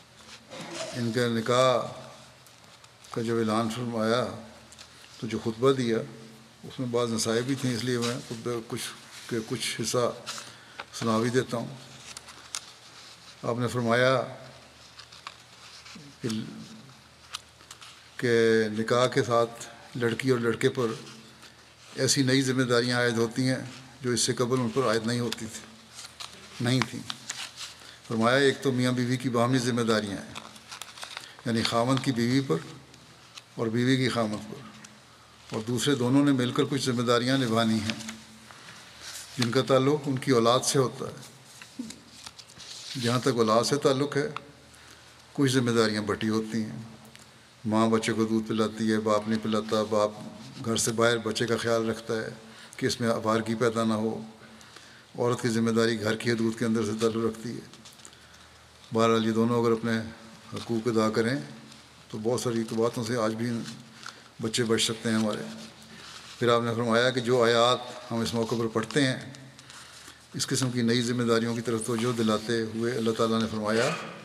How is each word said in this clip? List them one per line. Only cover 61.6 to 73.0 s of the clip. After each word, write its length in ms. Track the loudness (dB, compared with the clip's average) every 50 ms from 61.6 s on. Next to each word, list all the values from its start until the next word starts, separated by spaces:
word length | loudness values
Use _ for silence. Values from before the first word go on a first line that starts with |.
| -20 -20 -20 -20 -20 -20 -20 -20 -16 -12
تو 100 | -10 -4 -2
بہت 180 | 0 0 0
ساری 240 | 0 0 0 0 -2 -2
باتوں 340 | 0 0 0 0 0 -2 -4
سے 120 | -2 -2
آج 180 | 0 0 0 0
بھی 160 | -2 -2 -2 -4 -4 -6 -8 -12 -14 -18 -20 -20 -18 -18 -18 -18 -18 -20 -20 -10 -6 -6
بچے 220 | -4 -2 0 2
بچ 180 | 2 2 2 2
سکتے 280 | 0 -2 -4 -2 0
ہیں 60 | 0
ہمارے۔ 260 | 2 2 0 -2 -4 -6 -10 -12 -14 -16 -18 -18 -20 -20 -20 -20 -20 -18 -18 -18 -18 -18 -18 -6 0
پھر 100 | 2 4
آپ 140 | 4 4 4
نے 120 | 2 0
فرمایا 360 | 0 0 2 4 4 4 4
کہ 100 | 2 0
جو 220 | 2 2 4 6 6
آیات 720 | 6 6 6 6 6 4 2 -2 -8 -14 -14 -10 -6 -4
ہم 80 | -2
اس 140 | -2 -2 -2
موقع 200 | -2 -2 0 0 -2
پر 80 | -2
پڑھتے 400 | 0 0 -2 -2 0 2 2 2
ہیں، 100 | 2 0 -2 -8 -12 -14 -16 -20 -20 -20 -20 -20 -20 -20 -20 -20 -20 -20 -20 -20 -20 -20 -20 -20 -14 -8
اس 120 | -6 -4
قسم 240 | -2 0 0 0 0
کی 120 | 0 2 2
نئی 200 | 4 4 4 2
ذمہ 200 | 2 0 0 2
داریوں 320 | 4 4 4 2 0 -2
کی 60 | -2
طرف 260 | -2 -2 -2 -2 -2
توجہ 260 | -2 -2 0 0 0 2 2
دلاتے 440 | 2 2 2 2 0 0 0 0 -2
ہوئے 300 | -2 -4 -2 -2 -2 -2
اللہ 180 | 0